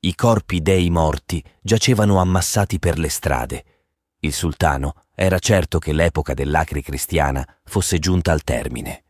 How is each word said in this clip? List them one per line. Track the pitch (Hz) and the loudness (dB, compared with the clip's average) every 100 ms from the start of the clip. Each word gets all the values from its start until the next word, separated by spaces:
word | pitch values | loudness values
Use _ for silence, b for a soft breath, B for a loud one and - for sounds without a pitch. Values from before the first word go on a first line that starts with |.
I | 90 | -4
corpi | - 120 110 - 90 | 0 2 2 0 -2
dei | 80 95 87 | 2 2 2
morti | 85 78 76 _ 85 b b | 2 2 0 _ -8 b b
giacevano | - 110 - 113 104 98 | 0 2 2 2 4 4
ammassati | 90 95 - - 98 90 | 4 2 0 0 0 0
per | 90 82 | -2 0
le | 78 | -2
strade. | - - 65 60 60 - _ _ _ _ _ | -4 -2 -4 -4 -8 -12 _ _ _ _ _
Il | 76 | -6
sultano | 71 85 73 80 67 69 b b | -4 -4 0 0 0 -4 b b
era | - 92 92 | -2 0 0
certo | - 101 80 82 | 2 2 2 -2
che | - | 0
l'epoca | 76 85 78 71 | 0 2 0 -4
dell'Acri | 65 67 78 80 - | -4 0 0 0 -4
cristiana | - 69 - 82 71 67 67 b | -6 -8 -2 0 0 -2 -6 b
fosse | - 104 - 85 | -4 -2 0 0
giunta | 85 90 85 | 2 0 2
al | 80 | 0
termine. | - 60 - 60 - - _ | 0 -4 -4 -8 -10 -14 _